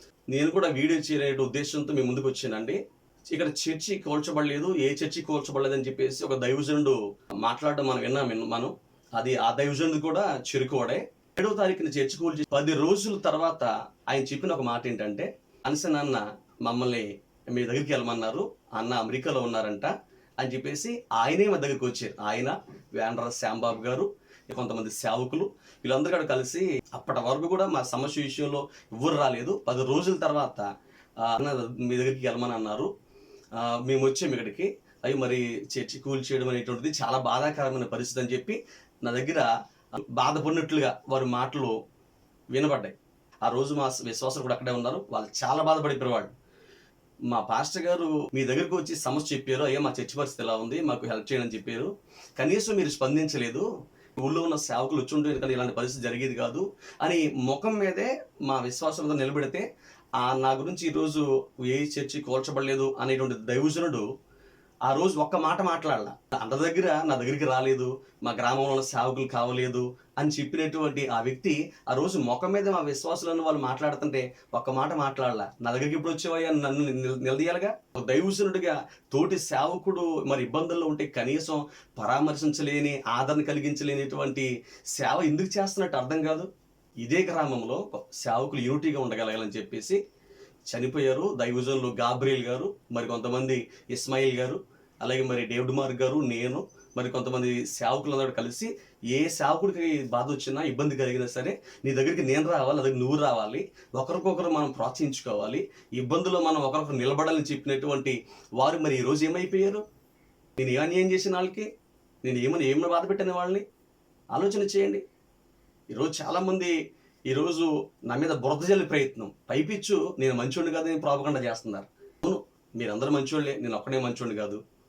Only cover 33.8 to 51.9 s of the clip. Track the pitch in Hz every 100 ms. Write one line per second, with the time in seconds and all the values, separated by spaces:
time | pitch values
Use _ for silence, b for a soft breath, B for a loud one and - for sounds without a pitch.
33.8 | 127 135 135 135 160 117 107 - 196 202
34.8 | b _ 123 139 127 127 120 113 101 131
35.8 | 113 - 143 135 131 131 127 123 117 117
36.8 | 156 147 117 131 123 123 147 151 139 131
37.8 | 117 117 123 131 123 123 - 220 B B
38.8 | B _ 120 123 139 160 127 - b b
39.8 | _ 110 - 123 127 151 151 165 151 156
40.8 | 131 - - 131 127 123 131 143 120 110
41.8 | - _ _ _ _ _ - 127 151 135
42.8 | 98 - _ _ _ - 117 120 139 147
43.8 | 135 - 120 113 131 131 123 120 127 123
44.8 | 127 190 - - 107 - 123 147 156 160
45.8 | 147 135 127 113 95 - b b b b
46.8 | b _ _ - 120 120 - 113 139 185
47.8 | 170 180 165 151 - 131 135 - 170 175
48.8 | 151 160 165 147 - 135 131 131 147 135
49.8 | 139 - - 139 139 - 113 110 113 156
50.8 | 156 120 120 110 - 131 120 110 117 117
51.8 | 170